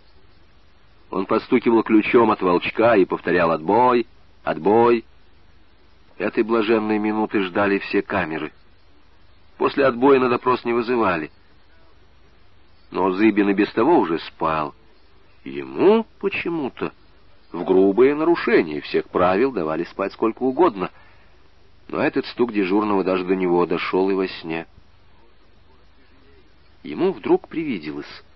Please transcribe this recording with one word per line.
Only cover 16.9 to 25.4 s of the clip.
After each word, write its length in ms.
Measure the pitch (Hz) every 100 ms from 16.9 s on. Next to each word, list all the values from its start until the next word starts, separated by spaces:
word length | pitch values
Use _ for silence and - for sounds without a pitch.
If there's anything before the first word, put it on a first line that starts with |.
| - - - - - -
в 120 | 87
грубое 500 | 90 92 98 98 131
нарушение 680 | 147 160 170 - 208 87 73
всех 260 | - 82 -
правил 420 | 87 90 95 135
давали 340 | 113 80 80
спать 280 | 85 - 98
сколько 300 | - 113 113
угодно. 480 | 127 131 175 98 90 - - - - - - - - - -
Но 160 | 78
этот 240 | 143 139 -
стук 260 | - 120
дежурного 500 | 104 92 101 107 98
даже 220 | 90 92
до 100 | 90
него 300 | 95 90 87
дошёл 460 | 85 85 - 92 95
и 40 |
во 140 | 95 92
сне. 380 | - 82 82 82 - - _ - - - -